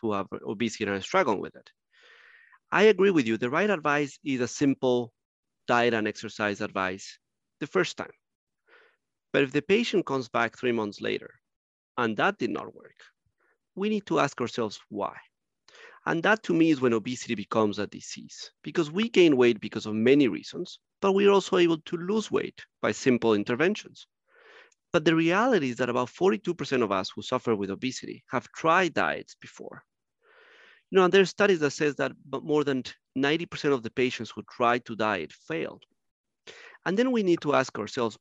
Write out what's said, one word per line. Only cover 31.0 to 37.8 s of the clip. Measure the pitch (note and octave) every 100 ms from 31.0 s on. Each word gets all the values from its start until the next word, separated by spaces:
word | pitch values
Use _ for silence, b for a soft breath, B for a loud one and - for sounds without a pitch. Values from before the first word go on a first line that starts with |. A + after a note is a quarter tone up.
and | F3+
there | F#3+
are | F#3
studies | - G#3 F3
that | D3
says | - D3+ C3
that | C3+ A#2+ C#3+
b-, | C3
more | E3 D3+
than | C#3+ C3 A#2+ - _
ninety | C3+ C#3 D#3+ E3+
percent | - D3+
of | C3+
the | A2
patients | - B2+ - A2
who | - G#2
tried | - A#2+ A#2+ -
to | A2
diet | G#2+ G2 D#2
failed. | - - D#3+ - - _ _ _ _ _ _ B B B B -
And | G3
then | B3+
we | A#3+
need | F#3+ E3+
to | D3
ask | C3+ C3
ourselves, | -